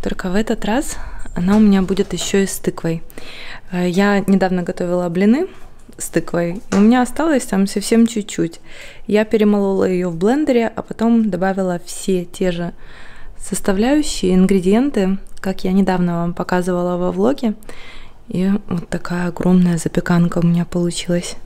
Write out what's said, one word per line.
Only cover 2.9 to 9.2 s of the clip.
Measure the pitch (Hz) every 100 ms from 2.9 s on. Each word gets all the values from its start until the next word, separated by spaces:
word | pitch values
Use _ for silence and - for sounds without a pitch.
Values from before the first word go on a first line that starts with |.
| 165 - - - - - - -
Э, | 180 180
я | 175 202 202 196
недавно | 196 185 185
готовила | 175 - 180 180 175
блины | 170 202 262 381 - - - - -
с | -
тыквой, | - - 170 170 180 -
и |
у | 196
меня | 208 254
осталось | 247 - 311 277
там | - 190 196
совсем | 202 196 226 233
чуть-чуть. | 214 202 - 165 - - - - - -
Я | 202